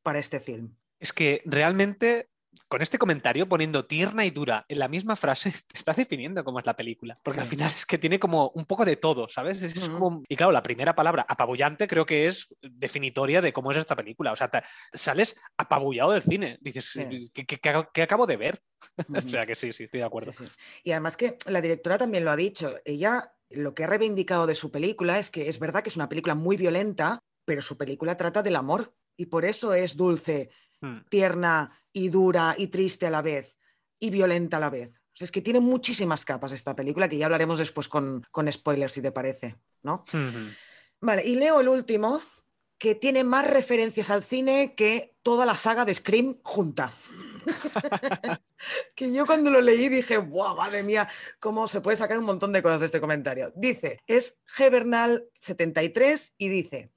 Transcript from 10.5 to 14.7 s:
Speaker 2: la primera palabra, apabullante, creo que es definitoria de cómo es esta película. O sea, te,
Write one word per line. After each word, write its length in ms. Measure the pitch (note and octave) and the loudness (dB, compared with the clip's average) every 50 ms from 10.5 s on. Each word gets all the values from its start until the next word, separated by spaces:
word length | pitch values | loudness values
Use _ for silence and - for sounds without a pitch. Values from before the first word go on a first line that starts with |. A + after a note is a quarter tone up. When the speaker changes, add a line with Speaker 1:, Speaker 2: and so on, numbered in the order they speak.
Speaker 2:
la 120 | E3+ B2 - | 4 4 2
primera 320 | - A#2+ A2+ C#3 D#3+ D#3+ | -2 -4 0 0 0 2
palabra, 280 | - D#3 D#3+ E3+ D3 - - | 4 2 2 2 2 0 -2
apabullante, 580 | - - B2+ A#2 B2+ B2 C#3+ D3 D#3 - G#3 | 0 0 0 -2 2 0 0 0 0 -2 -2
creo 200 | G3 - E3 D#3+ | 0 2 0 2
que 180 | - D#3+ D3 D3+ | 2 2 2 2
es 220 | E3+ F#3+ - - _ - _ - | 2 0 -4 -12 _ -20 _ -20
definitoria 760 | C3+ B2 B2 C3+ B2 - C#3+ C#3 C3 A#2+ C3+ C#3 C3+ D3+ F#3 F3 | -20 -10 -8 -8 -6 -6 -6 -6 -4 -2 -2 0 4 4 4 4
de 100 | D3+ - | 2 -2
cómo 180 | C#3 B2 C3+ | -2 -4 -2
es 60 | C#3 | -2
esta 180 | D#3 D#3 - D3 | -2 0 -2 -4
película. 360 | A#2 G#2 G#2 A2+ - D#3+ B2 | -4 -4 -10 -8 -4 -2 -2
O 40 | G#2+ | -2
sea, 120 | - C3 | -2 -4
te, 160 | A#2+ - B2 - - | -2 -2 -4 -4 -4